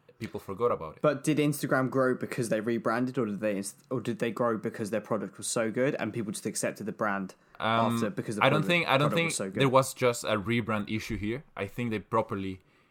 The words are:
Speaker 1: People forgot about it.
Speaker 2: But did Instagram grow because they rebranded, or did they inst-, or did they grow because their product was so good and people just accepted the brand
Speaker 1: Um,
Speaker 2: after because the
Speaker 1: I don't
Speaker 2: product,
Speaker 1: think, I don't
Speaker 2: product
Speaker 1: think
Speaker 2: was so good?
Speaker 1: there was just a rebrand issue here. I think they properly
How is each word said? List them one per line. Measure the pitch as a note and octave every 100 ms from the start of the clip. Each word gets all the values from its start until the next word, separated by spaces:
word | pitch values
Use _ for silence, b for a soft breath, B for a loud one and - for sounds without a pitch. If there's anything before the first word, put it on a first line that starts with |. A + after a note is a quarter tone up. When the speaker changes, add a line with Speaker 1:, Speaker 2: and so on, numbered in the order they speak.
| - _
Speaker 1:
People | G#2+ G2+
forgot | - G2 A#2+
about | - D#2+ -
it. |
Speaker 2:
But | D3+ C3
did | D#3 D3+
Instagram | D3 D3 C3+ C3+ C3
grow | C3 B2+
because | B2 G#2+ - A2+
they | A2
rebranded, | A2 A#2 A#2+ A#2 B2+ B2+
or |
did | G#2+ G2
they | G#2+ G2
inst-, | G2 - _
or | B2+
did | A#2+ G#2+
they | A#2
grow | G#2+ A#2+ A2
because | A2+ - G#2
their | G#2+
product | - A2 G2 -
was | -
so | A#2+ A2+
good | A#2+ C3+ -
and | A2
people | A#2+ G#2
just | G2
accepted | A2 - - -
the | G#2
brand | - A2 G2 F#2 - b -
Speaker 1:
Um, | A2 A2+ A2+
Speaker 2:
after | A#2 G#2+
because | F#2 A#2 G#2+
the |
Speaker 1:
I | C3+
don't | D3+
Speaker 2:
product, | D#3+
Speaker 1:
think, | F3 D#3+
I | C3
don't | A#2
Speaker 2:
product | G#2+
Speaker 1:
think | E3
Speaker 2:
was | -
so | G2
good? | G#2
Speaker 1:
there | C3+
was | C3 C3
just | - B2 A#2
a | - G#2+
rebrand | F#2+ A#2+ A2 G#2+ -
issue | A2 - G#2
here. | G#2 B2+ - -
I | G2
think | - A#2+
they | G#2+
properly | - A#2 - G2+ F#2+ F#2 b b b